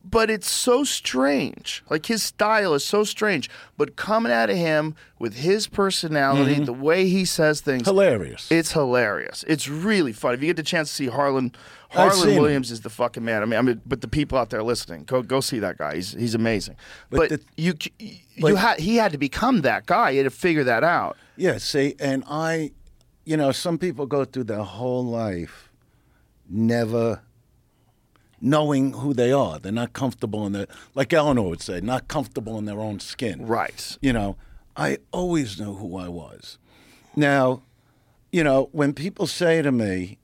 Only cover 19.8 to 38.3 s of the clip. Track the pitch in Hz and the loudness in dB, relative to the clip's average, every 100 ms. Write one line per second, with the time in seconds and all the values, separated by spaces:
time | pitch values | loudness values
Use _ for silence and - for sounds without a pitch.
19.8 | - 185 214 139 135 - 180 156 127 117 | 0 2 4 2 0 0 0 2 2 2
20.8 | 156 160 92 - _ - 180 110 - 143 | 2 2 -2 -6 _ -2 0 0 -2 0
21.8 | 143 - 143 135 - 147 160 165 147 - | 0 -2 -2 -2 -4 -4 -2 -2 -6 -10
22.8 | - _ _ _ - 156 139 127 180 165 | -20 _ _ _ -4 0 2 0 -4 -2
23.8 | 185 131 135 143 131 131 113 107 101 101 | -4 -4 -2 -2 -2 -4 -6 -6 -6 -6
24.8 | 127 123 123 117 107 90 80 - - _ | -4 -2 -2 -2 -2 -4 -8 -14 -20 _
25.8 | _ _ _ _ _ _ - 98 113 120 | _ _ _ _ _ _ -8 -2 0 2
26.8 | 113 117 113 104 _ _ _ _ _ _ | 0 0 0 -2 _ _ _ _ _ _
27.8 | _ _ _ _ _ _ 120 151 147 139 | _ _ _ _ _ _ 0 2 2 2
28.8 | 135 123 139 135 120 139 104 78 95 113 | 0 -2 -2 2 4 4 2 -4 -6 -6
29.8 | 120 - 135 - 113 107 101 101 101 - | -6 -4 -6 -4 -6 -4 -4 -6 -8 -14
30.8 | - 135 135 165 147 127 92 85 - 90 | -10 -4 2 2 4 2 0 -4 -8 -6
31.8 | 120 127 - 156 123 135 110 110 104 104 | -4 -4 -4 -6 -6 -8 -8 -8 -8 -6
32.8 | 107 101 - - 120 85 117 117 76 - | -8 -8 -12 -8 -6 -6 -4 -2 -2 -8
33.8 | - - 139 117 101 - - - _ - | -14 -2 0 0 -2 -6 -16 -20 _ -6
34.8 | 147 139 _ 175 180 165 123 95 104 95 | -4 -4 _ -4 0 -2 -2 -8 -10 -10
35.8 | 104 92 90 87 71 50 - - _ _ | -12 -10 -10 -12 -16 -20 -20 -20 _ _
36.8 | _ _ _ - 143 139 127 131 _ _ | _ _ _ 0 2 4 2 0 _ _
37.8 | _ _ _ _ _ | _ _ _ _ _